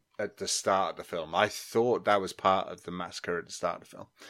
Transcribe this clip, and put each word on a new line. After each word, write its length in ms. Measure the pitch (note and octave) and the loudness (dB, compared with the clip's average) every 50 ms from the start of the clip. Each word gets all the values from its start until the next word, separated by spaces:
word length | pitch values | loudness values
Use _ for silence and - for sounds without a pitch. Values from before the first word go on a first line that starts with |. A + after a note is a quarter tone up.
| _ _ _ - | _ _ _ -6
at 200 | G#2 G2 - - | -6 -6 -6 -8
the 100 | G2 F2+ | -6 -4
start 440 | - - - G#2+ G2 F#2+ F#2+ E2 | -4 -2 0 2 2 2 2 0
of 60 | D#2+ - | -2 -6
the 60 | E2+ | -10
film. 300 | - - E2+ D#2+ D#2 D#2+ | -8 -6 -6 -6 -2 2
I 120 | F2+ G#2+ G#2 | 2 2 2
thought 560 | - - - - - A#2 A#2 B2 A2+ F#2 F#2 | 2 -2 -10 -2 2 2 4 4 2 2 4
that 160 | G#2+ G#2 G2+ | 4 4 4
was 120 | F#2+ F2+ - | 2 0 -4
part 340 | - - G2+ F#2+ F#2+ - - | 2 4 4 6 4 2 -2
of 140 | F#2 F2 - | -8 -12 -10
the 80 | - | -10
massacre 480 | F2 F2+ F2+ E2+ - - - - F2 E2+ | -8 -8 -8 -8 -10 -8 -6 -4 -4 -4
at 80 | - - | -6 -8
the 40 | |
start 300 | - - - F2 - - | -8 -4 -4 -4 -4 -4
of 80 | - - | -8 -16
the 60 | - | -18
film. 120 | - - - _ _ - | -18 -18 -18 _ _ -20